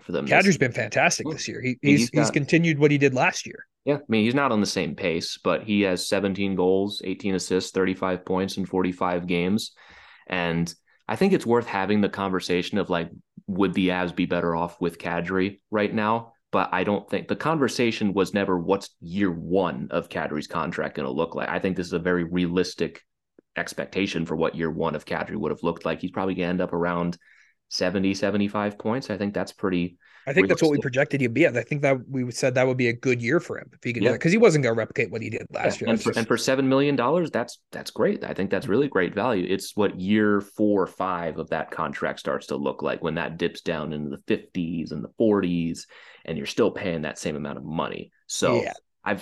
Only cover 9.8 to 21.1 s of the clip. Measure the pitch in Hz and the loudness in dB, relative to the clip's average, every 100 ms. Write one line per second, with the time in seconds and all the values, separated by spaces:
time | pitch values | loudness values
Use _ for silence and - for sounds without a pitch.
9.8 | - - - - - 92 85 82 85 - | -20 -20 -20 -20 -6 -2 0 0 -2 -6
10.8 | _ _ - 117 196 185 - 120 113 98 | _ _ -6 0 2 2 4 2 2 -2
11.8 | 95 104 101 - 98 92 - 90 87 101 | 2 2 2 0 -2 -2 0 0 0 -2
12.8 | 87 87 82 - _ - - 92 95 87 | 0 -2 -2 -10 _ -16 -6 0 2 2
13.8 | 92 90 90 82 85 87 85 82 85 - | 2 2 -2 -2 -2 0 0 -2 -2 -2
14.8 | 87 - 92 85 85 92 95 98 - 107 | -4 -4 -4 -4 -2 0 0 -4 -4 -2
15.8 | 104 113 107 117 117 _ _ 98 - 90 | 0 0 0 0 -4 _ _ 0 0 0
16.8 | 92 101 - 98 - 101 147 160 127 - | 0 -2 -2 -4 -4 -4 -2 0 0 0
17.8 | 120 110 107 95 90 101 98 90 85 98 | 0 0 0 2 2 2 0 0 2 0
18.8 | - _ 85 92 98 85 80 92 87 67 | -2 _ -8 -2 0 -2 -2 0 0 -2
19.8 | - 85 80 87 73 73 71 82 80 82 | -4 -4 -4 -4 -4 -4 -6 -4 -4 -4
20.8 | 76 - 67 | -4 -4 -4